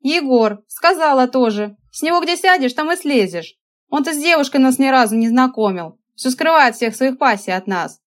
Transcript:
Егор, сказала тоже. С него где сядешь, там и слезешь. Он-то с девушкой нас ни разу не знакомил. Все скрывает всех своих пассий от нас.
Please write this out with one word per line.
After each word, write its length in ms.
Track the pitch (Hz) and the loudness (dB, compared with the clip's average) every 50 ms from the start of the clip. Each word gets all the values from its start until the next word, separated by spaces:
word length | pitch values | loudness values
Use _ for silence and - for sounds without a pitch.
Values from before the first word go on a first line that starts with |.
Егор, 600 | _ 262 311 349 294 269 254 240 220 214 208 202 _ _ | _ -2 -2 -2 0 0 2 2 2 0 -2 -6 _ _
сказала 580 | - - - 330 381 349 320 302 277 262 254 | -14 0 2 2 2 2 2 2 2 2 2
тоже. 500 | 254 254 262 247 226 208 208 208 202 202 _ _ _ | 0 2 0 0 0 0 -4 -6 -8 -10 _ _ _
С 120 | _ - | _ -6
него 180 | 294 311 339 349 | -4 -2 0 0
где 160 | 339 320 349 | 0 -2 -4
сядешь, 380 | 349 - 381 359 359 269 247 254 | 0 2 2 2 2 2 -2 -2
там 180 | - 302 311 | -4 -4 -4
и 40 | 349 | -4
слезешь. 600 | 359 - 294 285 247 202 175 160 170 165 - _ _ _ _ _ _ _ _ | -4 -2 0 0 0 0 0 -4 -10 -12 -12 _ _ _ _ _ _ _ _
Он-то 220 | - 302 285 349 | -4 -4 -2 -2
с 60 | 311 294 | -4 -2
девушкой 400 | 294 339 339 311 285 269 - 285 | 0 2 2 2 0 0 2 2
нас 200 | 262 262 262 262 | 2 2 2 2
ни 80 | 269 | 0
разу 300 | 269 262 262 240 214 214 | 2 4 2 2 2 0
не 120 | 226 226 226 | 0 0 2
знакомил. 720 | 226 254 262 254 254 - 220 202 190 180 170 160 - _ _ _ _ | 2 2 2 2 0 -2 -2 -2 -2 -4 -8 -12 -16 _ _ _ _
Все 160 | - - 254 | -6 -6 -6
скрывает 460 | 254 - 320 320 330 320 277 247 226 | -4 0 0 2 4 4 4 4 2
всех 180 | - 247 226 226 | -2 -6 -6 -2
своих 240 | - 262 269 262 262 | -2 -2 -2 -2 0
пассий 360 | 294 262 220 196 - - 185 | 0 0 0 0 -4 -6 -6
от 120 | 190 185 | -6 -4
нас. 340 | 202 190 180 165 147 - _ _ | -4 -4 -4 -6 -8 -10 _ _